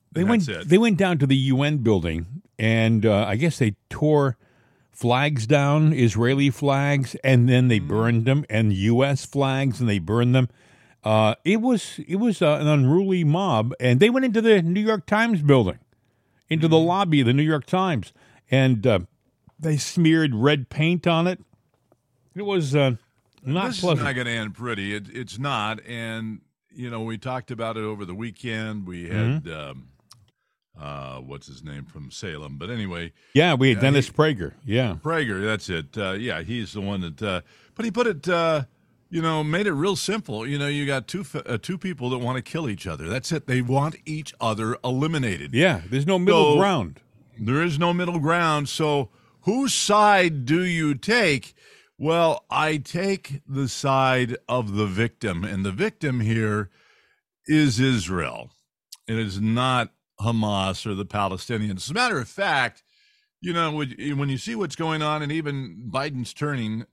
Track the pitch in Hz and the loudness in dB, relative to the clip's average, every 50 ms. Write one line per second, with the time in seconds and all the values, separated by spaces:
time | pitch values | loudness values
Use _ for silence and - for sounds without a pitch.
0 | _ _ - 160 185 202 240 226 175 135 98 80 92 143 175 196 233 233 202 156 | _ _ -4 -2 2 2 2 2 2 0 -4 -4 0 4 4 6 6 4 4 2
1 | 196 185 175 147 143 131 135 135 131 135 131 127 143 147 151 147 117 113 107 95 | 2 2 2 2 2 4 4 4 4 2 2 2 2 0 0 2 2 4 2 2
2 | 80 87 80 82 82 92 123 175 - _ _ - 110 113 113 113 113 113 113 110 | 2 0 -4 -4 -6 -8 -12 -16 -18 _ _ -2 0 2 4 4 4 4 4 4
3 | 104 113 104 98 107 95 101 113 156 170 - - 127 110 101 _ _ - - - | 4 4 4 4 2 0 0 0 0 0 0 2 0 0 0 _ _ -12 -6 -2
4 | 151 151 151 147 139 135 117 _ _ _ _ _ _ _ _ _ _ _ _ - | 2 2 4 4 2 2 -2 _ _ _ _ _ _ _ _ _ _ _ _ -4
5 | - 120 120 127 143 151 151 123 110 110 147 143 143 143 143 151 156 156 156 131 | 0 2 2 2 2 0 0 0 0 2 4 4 4 4 4 4 4 4 4 6
6 | 123 113 95 104 117 120 135 139 139 143 127 - 147 139 135 139 139 143 143 139 | 4 4 4 4 2 2 2 2 2 2 0 0 0 0 2 2 2 2 0 0
7 | 135 - - - - 131 135 123 120 127 127 127 127 127 117 107 90 78 101 107 | -2 -4 -6 -2 2 4 6 6 6 6 6 6 6 4 4 2 0 0 0 0
8 | 110 117 120 113 113 127 135 147 143 - 107 110 117 107 98 95 98 110 117 120 | 2 2 2 2 2 2 2 0 0 0 0 2 2 2 2 2 2 2 4 4
9 | 135 139 139 131 - - - 139 139 135 131 135 139 139 110 - 123 113 104 98 | 4 2 0 -2 -4 -4 -2 -2 0 0 0 0 0 -2 -2 0 0 0 0 0
10 | 80 82 104 117 120 123 123 131 127 120 _ _ _ _ _ _ _ _ _ _ | 0 0 2 2 4 4 4 4 2 2 _ _ _ _ _ _ _ _ _ _
11 | - 107 110 110 110 107 110 - - 160 202 226 220 262 254 202 - - - - | -2 2 4 4 4 4 2 0 0 0 0 2 2 2 2 0 0 -6 -14 -14
12 | - - 165 196 233 240 185 - 180 151 151 147 147 151 151 147 131 127 151 180 | -8 -4 -2 0 0 0 0 2 2 2 2 2 2 2 4 4 6 6 4 4
13 | 196 196 190 180 165 147 151 180 196 190 135 110 110 123 131 - 123 127 123 127 | 4 2 2 2 2 2 2 2 2 2 2 2 2 0 -2 0 2 4 6 6
14 | 196 226 240 262 262 262 196 226 220 226 214 196 165 165 180 202 214 220 220 202 | 6 6 4 4 2 2 2 2 4 6 6 6 4 2 0 0 0 0 0 0
15 | - - 208 214 226 233 226 170 147 143 139 131 110 90 - - _ _ _ _ | 0 0 0 2 2 2 2 2 4 6 6 6 6 2 -2 -6 _ _ _ _
16 | _ _ _ _ _ _ _ _ _ - 160 160 156 165 160 160 160 170 175 196 | _ _ _ _ _ _ _ _ _ -4 -2 0 2 4 4 4 4 4 2 0
17 | 202 175 156 143 131 113 123 139 151 156 156 147 - - - 185 190 190 160 117 | 2 2 4 4 4 4 4 2 2 2 0 -2 -2 -2 -2 0 0 0 -2 -4
18 | 87 - _ _ _ _ _ _ _ - 127 135 131 131 127 110 98 127 107 92 | -6 -8 _ _ _ _ _ _ _ 0 2 4 4 4 2 2 2 2 2 2
19 | 90 - _ _ _ _ _ _ _ _ _ - 151 160 151 143 - - - 180 | 0 -4 _ _ _ _ _ _ _ _ _ -8 -4 -2 -2 -2 -4 -4 0 2
20 | 170 160 160 165 160 147 120 107 117 143 151 147 123 - - 147 156 165 175 175 | 4 4 6 4 4 2 0 2 2 2 2 2 -2 -6 -4 -2 0 0 0 0
21 | - 175 170 165 170 180 185 - - _ _ _ _ _ _ _ _ _ _ _ | 0 0 0 2 0 0 -2 -6 -10 _ _ _ _ _ _ _ _ _ _ _
22 | _ _ _ _ _ _ - 175 208 202 196 185 156 135 135 147 139 135 123 110 | _ _ _ _ _ _ -12 -10 -6 -2 -2 0 0 2 2 4 4 4 2 -2
23 | _ _ _ _ _ _ _ _ - 131 143 180 196 247 240 185 180 180 160 156 | _ _ _ _ _ _ _ _ -6 -4 -2 -2 -2 -2 -4 -2 0 0 0 0
24 | 151 143 131 123 123 120 117 117 110 107 95 - 120 120 113 98 98 101 104 104 | 0 -2 -2 -4 -4 -4 -4 -4 -4 -6 -8 -8 -8 -6 -6 -6 -4 -6 -6 -6
25 | 101 98 - 120 123 - - 110 135 143 135 113 104 107 110 104 - - 120 117 | -8 -10 -12 -12 -12 -12 -10 -8 -6 -4 -4 -2 -4 -4 -6 -8 -10 -12 -10 -10
26 | 117 113 113 113 113 110 110 - _ _ _ _ _ _ - - 123 123 120 113 | -8 -8 -8 -8 -8 -10 -10 -12 _ _ _ _ _ _ -16 -14 -12 -10 -8 -8
27 | 113 113 113 104 - 131 127 127 120 - 127 110 117 113 113 110 107 107 107 101 | -8 -8 -8 -8 -8 -8 -8 -8 -8 -10 -10 -8 -6 -6 -6 -6 -6 -8 -8 -8
28 | 101 87 90 101 117 117 98 - - 120 113 110 110 110 110 107 98 90 90 87 | -10 -12 -10 -10 -10 -12 -12 -12 -10 -8 -6 -6 -6 -8 -8 -10 -10 -10 -10 -10
29 | 85 82 87 107 113 117 139 160 147 87 80 78 73 69 67 65 64 - _ _ | -10 -6 -4 -2 -2 0 -2 -2 -4 -8 -12 -12 -12 -14 -14 -16 -20 -20 _ _
30 | _ _ - _ _ _ _ _ _ _ _ _ _ _ _ 80 76 71 71 71 | _ _ -20 _ _ _ _ _ _ _ _ _ _ _ _ -16 -14 -12 -12 -12
31 | 67 65 65 65 64 65 71 69 - - 69 64 65 76 71 71 69 67 - 76 | -12 -14 -14 -16 -16 -16 -16 -18 -18 -20 -20 -18 -16 -14 -14 -14 -16 -16 -18 -18
32 | 71 65 - - - 98 80 76 78 71 69 71 82 95 120 117 104 95 87 85 | -18 -16 -16 -12 -12 -10 -10 -12 -12 -14 -14 -12 -10 -10 -8 -8 -8 -8 -8 -8
33 | 85 82 - _ _ _ - 135 165 180 156 120 131 135 120 98 113 135 143 143 | -10 -12 -14 _ _ _ 2 2 4 4 4 4 4 2 4 4 2 4 4 2
34 | 127 - - - 156 156 143 101 85 69 - _ - 131 101 123 127 110 87 80 | 2 0 2 2 2 2 2 -2 -6 -10 -10 _ -6 -2 0 0 0 0 -4 -6
35 | - 151 165 160 151 117 98 92 101 110 110 95 - - 90 82 78 - - 110 | -4 -4 -2 -2 -2 -2 -4 -4 -2 -2 -4 -4 -4 -6 -6 -6 -6 -8 -8 -6
36 | 101 95 95 101 117 123 92 80 82 85 117 120 107 85 - 107 98 98 101 98 | -4 -4 -4 -6 -6 -6 -6 -8 -6 -6 -6 -8 -8 -8 -8 -8 -6 -6 -4 -4
37 | 90 85 76 - 110 104 92 87 - _ _ _ _ _ _ - 226 233 175 233 | -6 -8 -8 -6 -6 -4 -4 -4 -6 _ _ _ _ _ _ -8 -6 -4 -2 -2
38 | 240 233 196 143 - 175 180 170 170 165 160 151 131 - _ _ _ _ _ _ | -2 -2 -2 -4 -2 -2 0 0 2 2 0 0 -2 -6 _ _ _ _ _ _
39 | _ - 175 165 160 165 160 156 151 151 156 180 208 208 160 139 156 202 196 - | _ -8 -6 -2 -2 0 0 -2 -2 -2 -2 -2 0 0 -2 0 0 -2 -2 -2
40 | - - 202 220 - - 113 107 110 135 143 143 143 143 147 143 143 139 139 135 | -4 -4 -4 -6 -6 -8 -8 -8 -6 -6 -4 -4 -4 -4 -4 -4 -2 -2 -4 -4
41 | 117 - - 185 196 - - 147 - - 120 113 - - 185 170 - 185 175 127 | -4 -6 -10 -10 -10 -8 -10 -10 -8 -6 -6 -6 -6 -6 -10 -8 -8 -8 -8 -6
42 | 123 123 127 123 123 117 127 127 - - - 160 160 127 101 90 - 95 80 67 | -4 -4 -4 -2 -4 -4 -4 -6 -6 -8 -8 -6 -6 -6 -6 -6 -8 -8 -8 -8
43 | 76 85 107 131 - - 165 156 - - 127 127 127 123 131 139 143 156 160 - | -6 -6 -6 -6 -4 -4 -6 -6 -2 0 0 0 0 2 2 0 0 0 -4 -8
44 | - - 151 156 151 - - - 113 113 110 101 113 110 123 - - 123 127 127 | -12 -10 -10 -10 -10 -12 -10 -6 -4 -4 -2 -2 -4 -4 -4 -4 -4 -4 -2 -2
45 | 147 160 165 151 131 110 92 73 71 69 120 120 165 185 143 90 80 92 117 135 | 0 0 0 0 -2 -2 -2 -4 -6 -2 0 2 4 4 2 0 -4 -4 -4 -2
46 | 143 165 190 180 180 196 170 165 156 147 151 151 190 202 190 143 98 80 - - | 0 0 0 2 4 4 4 6 6 6 4 4 4 2 2 0 -2 -6 -10 -16
47 | _ _ _ _ _ _ - - 110 107 131 147 170 175 151 143 175 175 175 175 | _ _ _ _ _ _ -12 -8 -4 -2 0 0 0 0 -2 0 0 0 0 0
48 | 180 175 170 165 139 156 170 175 170 160 151 147 147 135 - - 160 151 147 143 | -2 -2 -2 -2 0 0 0 2 2 2 0 0 -2 -4 -4 -2 0 0 0 0
49 | 131 - _ _ _ _ _ _ - 180 214 254 277 240 - - - - 208 208 | -2 -4 _ _ _ _ _ _ -2 -2 0 0 0 -2 -2 0 0 2 4 6
50 | 208 208 202 196 180 170 160 143 123 117 156 175 180 180 170 165 160 151 143 123 | 6 6 6 6 4 2 0 -2 -2 0 0 0 2 0 0 0 0 0 -2 -2
51 | - - 226 247 220 170 143 123 - - - _ _ - - _ _ _ _ - | -2 0 2 2 4 2 2 0 -2 -10 -20 _ _ -20 -20 _ _ _ _ -6
52 | - 156 160 170 170 165 151 - _ - 113 135 151 156 156 151 - - - 170 | -2 0 2 2 2 2 2 0 _ -4 -2 0 0 0 0 -2 -6 -6 -6 -4
53 | 190 196 196 185 - - 139 139 _ - 135 135 139 120 - - - 139 135 135 | -2 -2 -4 -4 -6 -10 -12 -12 _ -8 -4 -4 -4 -4 -4 -4 -2 0 2 2
54 | 131 131 127 127 123 113 120 - _ - 120 123 117 104 98 104 107 101 92 98 | 2 2 2 2 0 -2 -4 -8 _ -4 -4 -2 -2 -2 -2 0 0 0 0 0
55 | 117 117 - - - 107 87 85 98 98 98 95 95 101 95 101 185 220 - - | -2 -2 -2 -4 -6 -4 -4 -4 -4 -4 -4 -4 -4 -4 -2 -4 -4 -4 -4 -6
56 | - 143 127 123 107 110 113 113 110 107 107 107 104 95 _ _ _ _ _ _ | -6 -4 -2 0 0 0 0 0 0 -2 -2 -4 -6 -8 _ _ _ _ _ _
57 | _ _ _ _ _ _ _ _ _ - 151 156 151 143 110 113 131 135 127 113 | _ _ _ _ _ _ _ _ _ 0 2 4 4 2 2 2 2 2 2 0
58 | 85 85 92 90 80 64 57 57 60 - _ _ _ _ _ _ _ - - - | -2 -4 -4 -4 -4 -4 -6 -10 -14 -16 _ _ _ _ _ _ _ -20 -20 -18
59 | _ - 113 113 113 101 92 98 104 107 113 120 127 131 127 123 113 - _ _ | _ -8 -6 -4 -4 -6 -4 -4 -2 0 0 0 0 0 0 0 -2 -4 _ _
60 | _ _ _ - 107 117 117 113 107 107 104 98 95 98 92 - - 113 101 95 | _ _ _ -4 -2 -2 0 0 0 0 0 0 -2 -2 -4 -6 -6 -8 -6 -6
61 | 98 85 - 104 101 95 92 92 - - 123 110 107 104 95 92 - - 151 220 | -8 -6 -4 -2 -2 -2 -4 -6 -8 -6 -6 -4 -4 -4 -6 -8 -8 -6 -2 -2
62 | 247 247 208 143 123 - - - 196 190 156 139 123 120 - _ _ _ _ _ | -2 0 -2 -4 -6 -8 -6 -6 -2 -2 0 0 0 -2 -4 _ _ _ _ _
63 | _ _ _ _ _ _ _ _ - 175 170 170 165 156 151 151 147 131 120 - | _ _ _ _ _ _ _ _ -8 -4 -2 -2 -2 -2 -2 -4 -4 -6 -8 -8
64 | 110 147 147 139 143 139 135 123 - 220 233 220 196 151 139 - 165 160 156 156 | -6 -4 -4 -2 -2 -2 -4 -4 -6 -6 -6 -6 -6 -6 -6 -6 -4 -4 -2 -2
65 | 151 151 151 151 151 143 151 160 156 147 139 139 131 107 82 98 123 117 - 131 | -2 -2 -2 -4 -4 -4 -4 -4 -4 -6 -6 -6 -8 -10 -12 -14 -12 -8 -6 -6
66 | 139 156 143 127 117 - - - 151 147 143 127 113 107 110 113 120 _ | -6 -6 -6 -8 -8 -8 -8 -6 -6 -4 -4 -4 -4 -4 -6 -6 -8 _